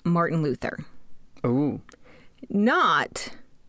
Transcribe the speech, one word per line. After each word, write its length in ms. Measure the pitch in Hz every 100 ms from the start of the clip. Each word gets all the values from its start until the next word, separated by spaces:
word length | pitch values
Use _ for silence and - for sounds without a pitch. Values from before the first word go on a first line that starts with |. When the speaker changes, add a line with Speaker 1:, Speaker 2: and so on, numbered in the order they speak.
Speaker 1:
Martin 380 | 170 170 170 160
Luther. 420 | 147 123 - - - - - - - - 123
Speaker 2:
Ooh. 340 | 127 143 262 - - - - - - -
Speaker 1:
Not 800 | 202 220 339 240 151 - - - - - -